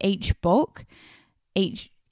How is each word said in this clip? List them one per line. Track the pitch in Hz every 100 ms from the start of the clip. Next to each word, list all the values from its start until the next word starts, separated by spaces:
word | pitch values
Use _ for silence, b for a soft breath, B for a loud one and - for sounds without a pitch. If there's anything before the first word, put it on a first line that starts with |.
each | 190 196 - -
book, | 175 214 - - - b b b b b _
each, | 175 165 - - _ _